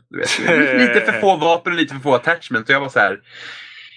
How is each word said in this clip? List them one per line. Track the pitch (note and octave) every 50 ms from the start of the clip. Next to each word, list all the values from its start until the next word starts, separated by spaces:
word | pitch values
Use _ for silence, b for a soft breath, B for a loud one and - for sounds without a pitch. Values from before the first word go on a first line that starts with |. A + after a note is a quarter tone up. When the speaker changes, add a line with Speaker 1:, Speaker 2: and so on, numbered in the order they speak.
| _ _
Speaker 1:
Du | - -
vet. | - - - -
Speaker 2:
<laughs> | - F3 E3+ D3+ D3 C#3 C3 B2+
Speaker 1:
Lite | B2 A#2+ A#2+ A2+
för | A2+ A2 - A2
få | G#2+ G3 F#3+
vapen | D#3 D#3 E3 E3+ E3+ - F#3 E3+
och | E3+
lite | D#3 B2+ C#3
för | C3+
få | C3 D3 C3
attachments. | A#2+ - D#3+ E3+ E3+ - - B2 A2+ A2+ -
Och | C3+
jag | C#3
var | C#3 C3+
så | - A#2+
här, | G#2 F#2+ G2 - B B B B B B B B B B B B B B B